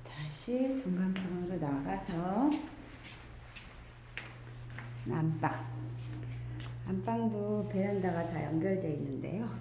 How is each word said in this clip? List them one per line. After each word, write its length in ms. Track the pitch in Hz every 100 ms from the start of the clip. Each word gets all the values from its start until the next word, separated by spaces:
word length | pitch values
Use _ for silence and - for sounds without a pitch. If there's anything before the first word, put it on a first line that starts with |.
다시 720 | - - - - - 247 262 269
중간 380 | 185 180 185
방으로 420 | 190 180 175 175 185
나가서 920 | 151 139 165 190 - 170 180 202 285 302 - - - - - - - - - - - - - - - - - - - - - - - - -
안방. 560 | 156 160 160 156 - - - - - - - - - - - - - 190
안방도 840 | 190 208 233 226 208 208 214 196
베란다가 560 | 196 196 202 185 170 170
다 160 | 165
연결돼 480 | 151 160 185 190 165 147
있는데요. 520 | 143 131 139 170 226 -